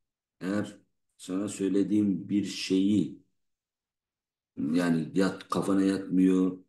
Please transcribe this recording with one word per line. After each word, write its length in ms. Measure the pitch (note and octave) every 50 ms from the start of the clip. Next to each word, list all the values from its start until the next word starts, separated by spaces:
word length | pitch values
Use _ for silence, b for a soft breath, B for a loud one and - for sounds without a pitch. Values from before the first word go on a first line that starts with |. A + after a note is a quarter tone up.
| _ _ _ _ _ _ _ _
Eğer 380 | - F2+ G2+ G#2 G#2 - - - _ _ _ _ _ _ _
sana 320 | - - - F#2 F#2+ G#2 G#2
söylediğim 800 | G#2 - G2 F#2+ F#2 G2+ G2 F2 G#2 G#2+ G#2 G#2 F#2 D#2+ - -
bir 160 | G2+ G2+ F#2
şeyi 800 | F#2 - - - - F#2+ F#2+ F#2+ G2+ G#2+ G2+ E2 - - - _ _ _ _ _ _ _ _ _ _ _ _ _ _ _ _ _ _ _ _ _ _ _ _ _ _ _
yani 560 | - - D2 D#2+ F2+ F2 E2+ E2 D#2+ D#2 - -
yat, 340 | F2+ F#2+ F#2 - - - -
kafana 340 | - F2+ D#2+ F#2+ G2 G2 F#2+
yatmıyor, 760 | G2 G2 F#2+ F#2+ F#2+ F2+ F#2 F#2 F#2 F#2 F#2 F#2 F#2 F2+ - -